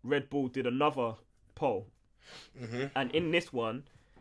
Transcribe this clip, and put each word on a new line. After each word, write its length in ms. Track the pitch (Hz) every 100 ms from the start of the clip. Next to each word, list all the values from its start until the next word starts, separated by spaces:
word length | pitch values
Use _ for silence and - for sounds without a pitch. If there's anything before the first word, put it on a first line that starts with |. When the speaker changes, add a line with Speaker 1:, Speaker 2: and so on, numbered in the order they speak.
Speaker 1:
Red 260 | 120 143 139
Bull 200 | 143 131
did 180 | 135 123
another 480 | 127 147 135 117 107 - _ -
poll. 320 | - 139 98 104 _ _ _ - - - -
Speaker 2:
Mm-hmm. 260 | 120 120 135 135
Speaker 1:
And 140 | 127
in 160 | 151 170
this 220 | 170 170
one, 320 | 123 113 120 - - _ -